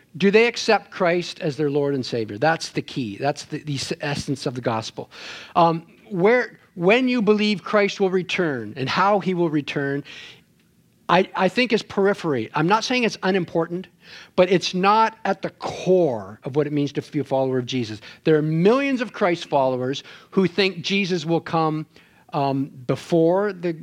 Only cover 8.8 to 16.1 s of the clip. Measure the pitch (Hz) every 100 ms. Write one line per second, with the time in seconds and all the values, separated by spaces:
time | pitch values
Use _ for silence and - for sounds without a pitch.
8.8 | 131 190 196 208 190 175 170 151 - 147
9.8 | 139 143 - - - - _ _ _ _
10.8 | _ _ - 175 190 - 190 - 240 214
11.8 | - - 196 196 165 127 110 156 165 220
12.8 | 214 254 220 - 190 190 165 170 170 175
13.8 | - _ - - - - 180 180 - 180
14.8 | 196 214 220 220 196 190 165 - - -
15.8 | 180 185 156